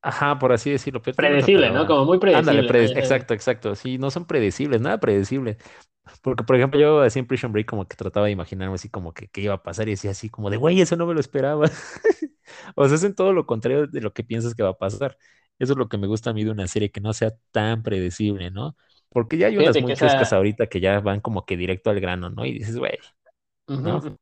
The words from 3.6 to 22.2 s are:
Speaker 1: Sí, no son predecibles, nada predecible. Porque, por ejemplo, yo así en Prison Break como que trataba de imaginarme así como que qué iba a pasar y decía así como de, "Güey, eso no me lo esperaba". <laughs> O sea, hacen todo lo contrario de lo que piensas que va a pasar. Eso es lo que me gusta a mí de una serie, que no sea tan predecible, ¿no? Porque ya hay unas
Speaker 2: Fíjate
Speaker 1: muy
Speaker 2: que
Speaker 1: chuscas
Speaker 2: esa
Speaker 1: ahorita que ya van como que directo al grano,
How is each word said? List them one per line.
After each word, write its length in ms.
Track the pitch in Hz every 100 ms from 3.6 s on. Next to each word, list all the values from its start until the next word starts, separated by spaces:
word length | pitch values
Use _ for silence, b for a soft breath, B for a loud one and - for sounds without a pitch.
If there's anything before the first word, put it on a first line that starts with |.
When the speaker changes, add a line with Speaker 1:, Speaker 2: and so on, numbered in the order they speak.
| 110
Speaker 1:
Sí, 240 | 101 131 127
no 120 | 135
son 120 | 175 170
predecibles, 540 | 156 104 - 143 117
nada 200 | 135 214
predecible. 560 | 123 101 98 135 120 107 b b b _ - -
Porque, 220 | 131 120
por 120 | 117 131
ejemplo, 240 | 135 143
yo 200 | 151 151
así 160 | 127 135
en 60 | 120
Prison 260 | 127 123
Break 140 | 107 110
como 200 | 107 90
que 80 | -
trataba 300 | 95 101 104
de 60 |
imaginarme 420 | 98 87 95 95 92
así 120 | 110
como 240 | - 85
que 140 | - 101
qué 140 | -
iba 120 | 101
a 80 | 95
pasar 240 | - 85 110
y 40 |
decía 200 | 98 101
así 180 | 95 110
como 200 | - 104
de, 80 | 104
"Güey, 220 | 151 185
eso 160 | 170 170
no 100 | 170
me 80 |
lo 60 | 160
esperaba". 460 | 139 139 135 151 156
<laughs> 720 | - - - 453 - 302 _ B B B -
O 100 | 139
sea, 80 | 156
hacen 180 | 202
todo 180 | 196 190
lo 140 | 185 -
contrario 400 | 113 123 135 143
de 120 | 156
lo 120 | 107
que 100 | -
piensas 300 | 113 113 117
que 80 | 117
va 80 | 98
a 80 | 92
pasar. 400 | 95 101 135 - _ _ _ _
Eso 140 | 127
es 40 | 135
lo 100 | 113
que 100 | 107
me 80 | 98
gusta 240 | 110 120
a 20 |
mí 100 | 110
de 60 | 107
una 140 | 107 90
serie, 220 | 107 104
que 80 | -
no 120 | 104
sea 180 | 110 113 113 _
tan 300 | 113 107 113
predecible, 680 | 113 98 90 85 107 98 90
¿no? 240 | 95 139 - _ _ _
Porque 280 | 123 113 165
ya 100 | 202
hay 80 | 208
unas 200 | 156 127
Speaker 2:
Fíjate 20 |
Speaker 1:
muy 120 | 123
Speaker 2:
que 20 |
Speaker 1:
chuscas 380 | 139 147 135 110
Speaker 2:
esa 20 |
Speaker 1:
ahorita 320 | 95 101 104 110
que 120 | 92
ya 200 | 92 101
van 200 | 101 101
como 240 | 120 101 -
que 100 | 90
directo 340 | 90 95 110
al 100 | 101
grano, 300 | 92 90